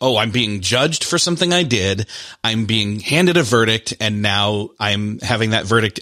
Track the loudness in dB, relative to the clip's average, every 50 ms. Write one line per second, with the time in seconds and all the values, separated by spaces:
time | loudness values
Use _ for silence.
0 | 0 0 2 2 0 0 0 0 -2 -2 -2 -4 -2 -2 0 2 2 0 0 -4
1 | -4 -2 -2 0 0 0 0 0 0 0 2 0 2 2 0 0 2 0 0 -2
2 | -4 -6 -8 -14 -16 -18 -12 -6 -4 -2 -2 0 0 0 0 0 0 -2 -4 -6
3 | -4 -2 2 2 4 4 4 2 2 4 4 4 4 4 2 0 -2 -6 -6 -4
4 | -2 -2 0 0 0 0 2 2 2 0 0 -2 -4 -6 -6 -4 -2 -2 0 -2
5 | -2 -4 -6 -6 -4 -2 0 0 0 0 0 0 0 2 2 2 2 0 -2 -4